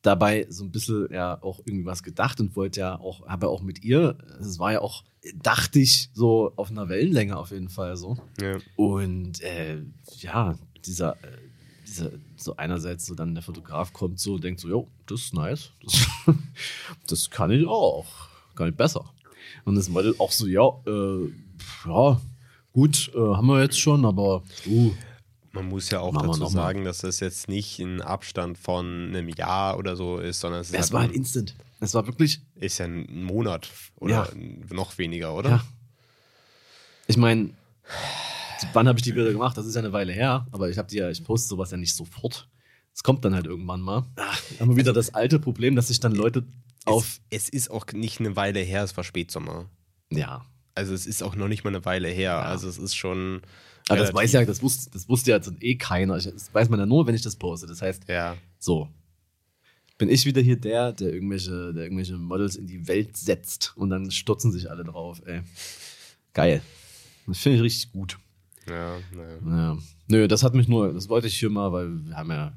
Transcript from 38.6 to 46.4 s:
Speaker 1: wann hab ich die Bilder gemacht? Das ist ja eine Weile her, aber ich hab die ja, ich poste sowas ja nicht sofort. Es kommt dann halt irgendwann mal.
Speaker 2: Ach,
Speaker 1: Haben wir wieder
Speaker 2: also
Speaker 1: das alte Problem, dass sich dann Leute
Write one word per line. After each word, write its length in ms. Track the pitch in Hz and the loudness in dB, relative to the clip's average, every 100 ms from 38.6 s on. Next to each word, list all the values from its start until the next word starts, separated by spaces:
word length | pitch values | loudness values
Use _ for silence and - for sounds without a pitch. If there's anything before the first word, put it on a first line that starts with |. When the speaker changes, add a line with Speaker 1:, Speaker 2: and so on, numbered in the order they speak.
| - | 0
Speaker 1:
wann 160 | 113 120 | 6 6
hab 80 | 117 | 6
ich 60 | |
die 80 | 120 | 2
Bilder 220 | 117 113 | 2 2
gemacht? 240 | 104 127 117 | 2 -2 -2
Das 80 | 107 | -6
ist 100 | 113 | -4
ja 40 | |
eine 100 | 110 | -2
Weile 220 | 101 95 | -2 -2
her, 340 | 90 131 127 123 | 0 2 2 -2
aber 180 | 98 90 | -4 -2
ich 80 | 95 | -2
hab 100 | 95 | -4
die 80 | 104 | -4
ja, 120 | 90 | -4
ich 120 | 85 | -6
poste 280 | - 117 - | -2 0 0
sowas 220 | 92 90 | -4 -6
ja 60 | 90 | -4
nicht 180 | 87 - | -4 -4
sofort. 520 | 82 - 120 - - _ _ _ _ | -8 -8 -8 -8 -16 _ _ _ _
Es 100 | - | -2
kommt 220 | - 135 104 | 2 4 4
dann 100 | 95 | 2
halt 100 | 80 | -2
irgendwann 360 | 87 90 90 | -8 -6 -6
mal. 240 | 92 107 127 - | -2 -4 -4 -8
Speaker 2:
Ach, 260 | - - - - | -6 -6 -8 2
Speaker 1:
Haben 120 | 120 | 4
wir 80 | 123 | 6
wieder 140 | 127 | 6
Speaker 2:
also 80 | 113 | 4
Speaker 1:
das 120 | 117 | 2
alte 240 | 107 123 156 | 0 4 4
Problem, 360 | 143 120 123 127 | 2 0 2 4
dass 140 | 120 | 2
sich 100 | 117 | 2
dann 140 | 117 | 2
Leute 320 | 104 - 127 | 2 2 0